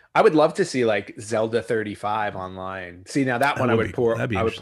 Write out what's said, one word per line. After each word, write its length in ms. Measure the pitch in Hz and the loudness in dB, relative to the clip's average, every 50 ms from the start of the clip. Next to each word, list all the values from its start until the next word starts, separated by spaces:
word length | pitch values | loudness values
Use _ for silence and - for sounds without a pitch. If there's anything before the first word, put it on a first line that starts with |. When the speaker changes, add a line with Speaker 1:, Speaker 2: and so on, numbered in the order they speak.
| _ _ - | _ _ 2
Speaker 1:
I 60 | 156 | 4
would 140 | 190 220 160 | 4 6 6
love 180 | 151 147 165 170 | 6 4 4 4
to 100 | - 185 | 0 -2
see, 180 | - - 131 120 | -2 0 0 2
like, 320 | 110 104 104 104 - - - | 2 2 0 -2 -6 -10 -14
Zelda 400 | 110 104 113 110 110 117 113 113 | -8 -4 -2 0 0 0 0 -2
thirty-five 760 | 107 - 123 110 107 104 98 - - 104 107 110 107 104 101 | -2 0 -2 -2 -2 -4 -6 -6 -6 -4 -2 -2 -2 -4 -6
online. 680 | 95 92 95 95 92 92 95 95 95 90 87 87 90 92 | -6 -10 -10 -10 -10 -10 -10 -8 -10 -10 -12 -14 -18 -18
See, 180 | - - 147 135 | -6 -2 0 0
now 140 | 131 123 120 | 0 2 2
that 180 | 135 143 139 | 2 2 2
Speaker 2:
That 60 | 123 | 2
Speaker 1:
one 80 | 131 123 | 2 2
I 60 | 117 | 2
Speaker 2:
would 80 | 113 110 | 2 0
Speaker 1:
would 40 | - | 0
Speaker 2:
be, 60 | - | -2
Speaker 1:
pour, 220 | - 123 113 113 110 | 0 0 2 2 0
Speaker 2:
that'd 120 | 120 127 | -2 -2
be 60 | 117 | 0
Speaker 1:
I 60 | 113 113 | 0 0
would 40 | 113 | 0
Speaker 2:
interesting. 140 | 110 - | -2 -2